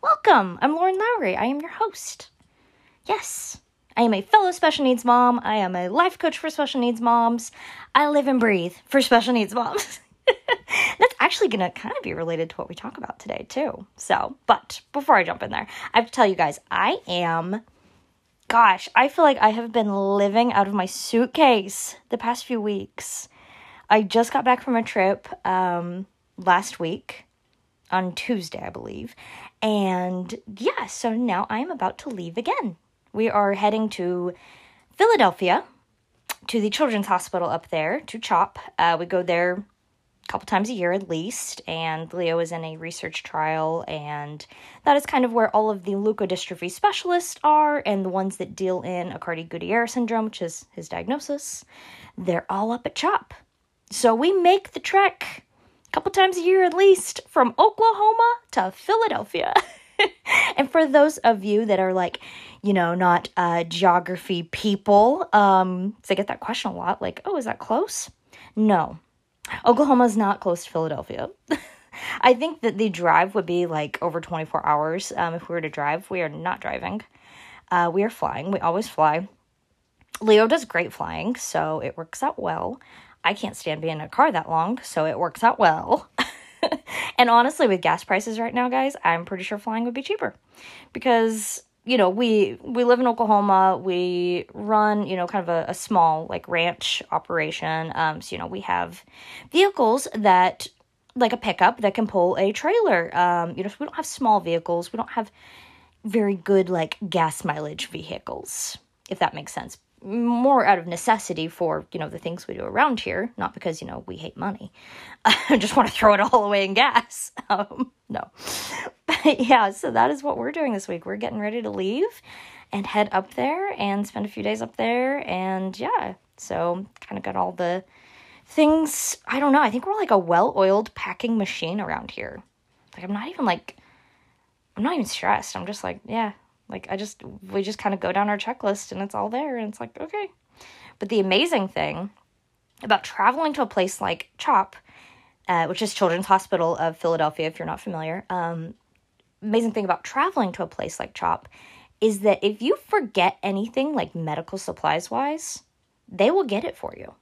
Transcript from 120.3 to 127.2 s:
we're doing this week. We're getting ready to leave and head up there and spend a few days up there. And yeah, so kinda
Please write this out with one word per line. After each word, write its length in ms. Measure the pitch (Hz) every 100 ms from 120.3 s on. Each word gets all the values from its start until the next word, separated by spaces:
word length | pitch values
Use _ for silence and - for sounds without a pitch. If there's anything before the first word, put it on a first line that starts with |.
| 233
we're 140 | 233
doing 200 | 311 294
this 140 | 208 -
week. 180 | 175
We're 120 | 170 202
getting 240 | 233 220
ready 200 | 208 226
to 60 | 214
leave 540 | 202 190 240 415 - - - - - -
and 140 | 202 202
head 220 | 208 208
up 240 | 190 196
there 400 | - 247 330 392 -
and 300 | 202 202 202
spend 180 | 220
a 40 | 202
few 160 | 220
days 180 | 208 220
up 140 | 226 -
there. 520 | 226 240 254 277 -
And 480 | 180 185 190 190 190
yeah, 360 | 247 453 - 190 _ _
so 500 | - 170 170 175 202 _
kinda 200 | - 202